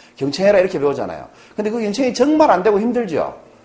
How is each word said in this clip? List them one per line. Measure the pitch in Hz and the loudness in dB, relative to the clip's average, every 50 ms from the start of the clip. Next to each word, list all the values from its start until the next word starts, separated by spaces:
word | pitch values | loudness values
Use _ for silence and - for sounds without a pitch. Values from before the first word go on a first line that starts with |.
| - - _ | -20 -20 _
"경청해라." | - 135 143 139 185 190 202 208 185 | -8 -8 -6 -4 0 2 2 4 4
이렇게 | 185 185 190 147 | 2 0 -2 -2
배우잖아요. | 139 143 139 135 104 87 80 73 - - - - - - - | -2 -2 -2 -2 -6 -8 -8 -12 -14 -18 -20 -20 -20 -16 -10
근데 | - 208 214 | -6 -6 -4
그 | 220 240 | -4 -4
경청이 | 220 208 202 - 269 247 - | -4 -4 -2 -2 -2 -2 0
정말 | - 262 294 311 311 311 254 | 0 2 2 4 4 6 4
안 | 190 175 | 4 4
되고 | 185 220 208 196 | 4 2 2 2
힘들죠. | 220 247 233 247 233 175 151 107 76 69 - - - - - _ | 0 0 -2 -2 -4 -2 -4 -4 -4 -4 -8 -16 -20 -20 -20 _